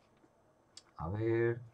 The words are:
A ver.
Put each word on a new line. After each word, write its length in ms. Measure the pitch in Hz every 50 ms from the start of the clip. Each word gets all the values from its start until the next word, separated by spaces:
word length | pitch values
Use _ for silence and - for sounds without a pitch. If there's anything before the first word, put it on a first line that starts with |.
| _ _ _ _ - _ _ _ _ _ _ _ _ _ _ - - _ _ -
A 120 | 73 82
ver. 500 | 98 107 113 113 113 117 117 117 120 120 - -